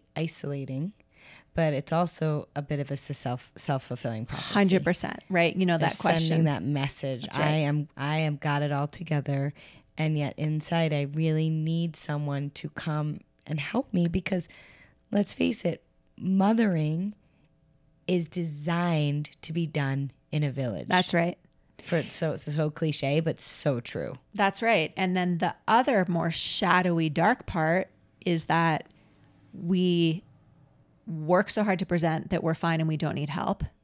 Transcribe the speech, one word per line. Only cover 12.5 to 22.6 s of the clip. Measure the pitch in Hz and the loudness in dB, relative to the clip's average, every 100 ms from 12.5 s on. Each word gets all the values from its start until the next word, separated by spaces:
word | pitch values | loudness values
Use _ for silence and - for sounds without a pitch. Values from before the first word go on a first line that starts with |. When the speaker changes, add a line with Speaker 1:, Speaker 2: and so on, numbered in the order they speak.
| - | -8
Speaker 1:
to | 147 | -12
come | - - 151 151 147 _ _ - | -8 -4 -2 -2 -6 _ _ -8
and | 151 | -6
help | 143 233 - | -2 -4 -2
me | 185 170 | 0 2
because, | 180 - 180 - - - - - _ - | 0 -2 -4 -4 -16 -20 -20 -20 _ -4
let's | 202 202 | -2 0
face | - - 226 | 0 0 0
it, | 175 - _ _ _ - | -4 -4 _ _ _ -8
mothering | 185 190 190 226 220 165 151 160 202 - _ _ _ _ _ _ _ _ - | 0 4 4 4 2 2 0 0 -4 -8 _ _ _ _ _ _ _ _ 0
is | 180 160 | 0 0
designed | 180 165 147 147 170 175 160 147 147 147 - | -4 -4 -4 -2 0 2 2 2 0 -4 -10
to | - | -6
be | 160 160 | -2 -2
done | 151 139 139 139 - - | 0 -2 -2 -4 -8 -6
in | 151 | -2
a | 147 | -2
village. | 127 127 92 - | -2 -4 -4 0
Speaker 2:
That's | 180 180 | 0 2
right. | 170 170 - _ _ _ _ | 2 0 -4 _ _ _ _
Speaker 1:
For, | - 170 - | -4 -2 -2
so | - 160 | -4 -4
it's | 120 - | -4 -4
so | 151 | -2